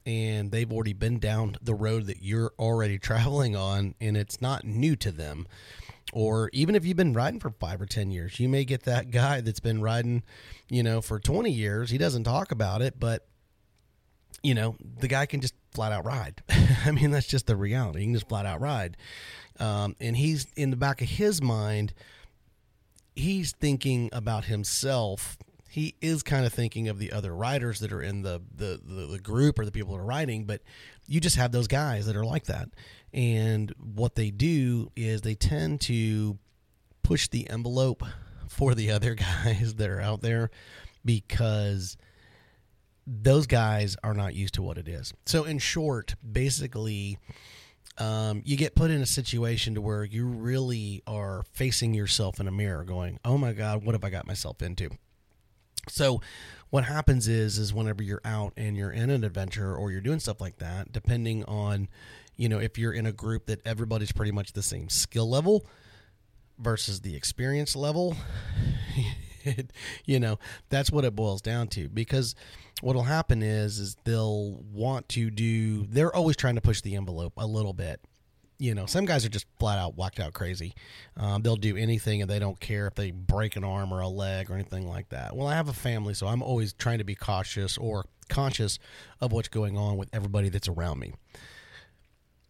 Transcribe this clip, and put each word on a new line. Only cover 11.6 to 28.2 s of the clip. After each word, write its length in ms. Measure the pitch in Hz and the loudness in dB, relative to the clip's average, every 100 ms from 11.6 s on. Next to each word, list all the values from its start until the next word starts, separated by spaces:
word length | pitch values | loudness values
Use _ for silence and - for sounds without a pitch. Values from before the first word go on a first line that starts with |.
| 107 104 120 | 0 0 0
He 80 | 127 | 2
doesn't 280 | 165 123 113 | 2 2 2
talk 260 | 135 185 | 0 0
about 320 | 113 101 104 | 0 0 2
it, 160 | 131 - | 0 0
but, 280 | 117 113 _ _ _ _ _ _ _ _ _ _ _ - | -2 -2 _ _ _ _ _ _ _ _ _ _ _ -2
you 100 | 143 | 2
know, 220 | 117 113 - - 120 | 4 2 -2 -12 -4
the 80 | 127 | 0
guy 180 | 135 147 | 0 0
can 160 | 139 | -2
just 140 | 127 - _ | -4 -6 _
flat 180 | - 107 | -4 -2
out 140 | 104 107 | -2 -2
ride. 360 | 131 - - - | -4 -6 -8 2
<laughs> 400 | - - 123 143 | 6 8 6 4
I 60 | |
mean, 200 | 151 147 | 4 4
that's 160 | 143 - | 4 2
just 200 | 135 - | 0 2
the 80 | 101 | 2
reality. 440 | 101 127 104 78 | 2 0 0 0
He 60 | 104 | 0
can 80 | |
just 160 | 117 - | 0 0
flat 160 | 107 101 | -4 -2
out 160 | 82 | -2
ride. 360 | 139 127 87 - - - - - - - | -2 -2 -4 -8 -16 -16 -16 -18 -14 -4
Um, 360 | 110 101 101 - | -2 0 -2 -2
and 160 | 117 120 | -2 2
he's, 320 | 151 151 - - | 2 0 -4 -2
in 140 | 139 | 0
the 80 | 127 | 2
back 240 | 139 135 | 0 0
of 80 | 123 | -2
his 320 | - 208 175 | 2 2 4
mind, 520 | 131 110 107 104 104 - - - - _ _ _ _ _ _ _ _ - | 2 2 0 0 -2 -6 -18 -20 -20 _ _ _ _ _ _ _ _ -2
he's 360 | 160 196 160 | 0 0 -2
thinking 580 | - 151 135 139 123 120 | 0 0 2 2 2 0
about 320 | 120 110 113 - | -2 -2 -2 -2
himself. 920 | 104 101 - 135 127 107 98 - - - - - | -2 -2 -2 0 0 0 -4 -8 -12 -20 -20 -10
He 260 | 156 156 - | -4 -4 -2
is 240 | 160 156 | -2 0
kinda 260 | - 143 123 | 2 2 2
thinking 380 | - 113 113 110 | 0 -2 -2 -4
of 100 | 98 | -4
the 140 | 104 | -4
other 240 | 107 95 85 | -4 -4 -2
riders 440 | 117 139 120 98 | -2 0 -2 -4
that 120 | 104 | -4
are 100 | 92 | -4
in 200 | 80 101 | -4 -4